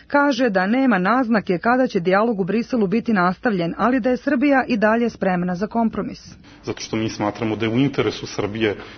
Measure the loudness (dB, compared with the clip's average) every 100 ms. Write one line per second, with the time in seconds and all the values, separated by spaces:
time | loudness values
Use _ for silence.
0 | -2 2 2 2 2 2 2 2 2 2
1 | 2 2 2 0 0 0 2 2 2 0
2 | 2 2 2 0 -2 -2 -2 0 0 0
3 | 0 2 2 0 -2 0 -2 -2 0 0
4 | 0 -2 0 0 2 2 2 2 2 2
5 | 0 -2 -2 0 -2 -4 -4 0 -2 -2
6 | -6 -10 -18 -20 -20 -12 -10 -10 -6 -4
7 | -2 -2 -4 -2 -4 -2 0 2 0 0
8 | -2 -4 -8 -6 -6 -2 -2 -2 -8